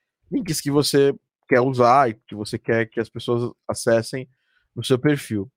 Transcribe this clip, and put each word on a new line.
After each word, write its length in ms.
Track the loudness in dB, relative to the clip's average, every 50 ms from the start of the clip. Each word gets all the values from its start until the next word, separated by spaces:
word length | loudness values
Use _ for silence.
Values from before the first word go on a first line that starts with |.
| _ _ _ _ _ -8
links 280 | -8 -6 -4 -6 -6 -6
que 80 | -2 0
você 420 | 0 0 2 2 2 2 4 2 0 -2 _ _ _ _ _
quer 140 | 2 2 4
usar 480 | 4 2 2 4 4 6 6 4 4 2
e 40 | -2
que 220 | -6 _ -14 -12
você 220 | -12 -10 -8 -8
quer 280 | -6 _ -2 0 0 -2
que 120 | -2 -4 -6
as 80 | -6 -6
pessoas 420 | -8 -10 -6 -4 -2 -2 -4 -6 -10 _ _
acessem 600 | -10 -8 -4 0 0 2 2 0 -2 -8 -12 -12 -14 _ _ _ _ _ _ _ _ -12
no 80 | -6 -2
seu 140 | -2 0 2
perfil. 500 | 2 0 0 0 -4 -6 -6 -6 -6 -8 _